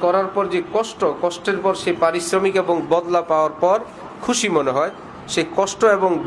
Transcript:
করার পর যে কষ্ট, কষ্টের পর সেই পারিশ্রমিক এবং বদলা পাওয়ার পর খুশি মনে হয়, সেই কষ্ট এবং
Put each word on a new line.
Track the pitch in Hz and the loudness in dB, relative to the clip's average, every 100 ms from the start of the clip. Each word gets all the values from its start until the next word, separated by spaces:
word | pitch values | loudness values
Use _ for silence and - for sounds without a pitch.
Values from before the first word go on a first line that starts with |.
করার | 175 185 190 | 2 2 0
পর | 202 180 | -2 0
যে | 175 165 | -2 0
কষ্ট, | 214 220 - 170 135 | -2 -2 0 -2 0
কষ্টের | 175 - 208 185 | -2 -2 -4 0
পর | 190 | 0
সেই | 185 180 170 | 0 -2 2
পারিশ্রমিক | 165 175 175 190 196 190 | 2 0 0 0 2 0
এবং | 170 170 147 | 0 0 2
বদলা | 170 175 175 | 0 2 -2
পাওয়ার | 170 156 156 - | 2 0 0 2
পর | 180 214 233 - - - | 2 2 -2 -14 -16 -8
খুশি | - 247 214 | -2 0 2
মনে | 156 135 131 | 2 2 0
হয়, | 175 - - - - | -2 -4 -18 -18 -4
সেই | - - - | -2 0 0
কষ্ট | 190 - | 0 2
এবং | 226 196 185 165 | 4 4 2 0